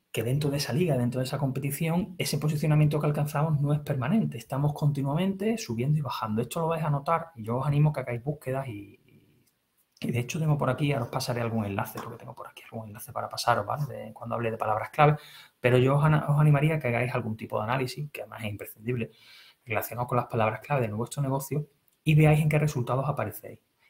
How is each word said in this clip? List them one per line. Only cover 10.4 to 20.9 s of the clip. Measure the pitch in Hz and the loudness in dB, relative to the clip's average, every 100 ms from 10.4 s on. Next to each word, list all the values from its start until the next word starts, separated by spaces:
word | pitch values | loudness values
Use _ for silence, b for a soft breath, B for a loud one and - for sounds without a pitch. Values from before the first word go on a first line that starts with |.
| 156 147 | 2 2
por | 131 | 2
aquí, | 123 143 | 2 0
ahora | 139 | 0
os | - | -2
pasaré | 135 127 120 | -4 -2 -2
algún | 117 113 101 | -2 -2 -2
enlace, | 101 117 - | -2 -4 -8
porque | 123 120 | -12 -14
tengo | - | -16
por | 113 - | -16 -18
aquí | - | -18
algún | - 113 110 | -16 -14 -12
enlace | 104 - | -14 -12
para | 113 110 | -8 -8
pasaros, | - - 113 104 | -2 2 2 0
¿vale? | 131 135 | -4 -6
De, | 113 110 | -8 -12
cuando | - 117 117 | -12 -6 -4
hable | 117 | -2
de | 110 | -2
palabras | 110 107 113 | -2 -2 -2
clave, | - 151 151 B B B _ | 4 6 4 B B B _
pero | 123 123 | 4 6
yo | 127 143 | 6 4
os | 156 | 4
ana-, | 151 151 | 4 4
os | 147 | 6
animaría | 151 143 156 156 | 6 6 4 2
a | |
que | 123 | 0
hagáis | 117 123 | 0 0
algún | 127 110 110 | -2 -4 -6
tipo | 110 113 | -4 -4
de | 107 | -2
análisis, | 131 127 - 147 | -2 -2 -6 -10
que | - | -10
además | - 110 | -12 -8
es | 107 | -8
imprescindible, | 101 - - 110 123 113 B B B B B - | -8 -12 -10 -6 -4 -4 B B B B B -6
relacionado | 104 - 117 123 | -4 -4 -4 -2
con | 123 | -2
las | 127 | 0
palabras | 120 110 - | 0 0 -2
clave | - 143 | -2 -2
de | 113 | -2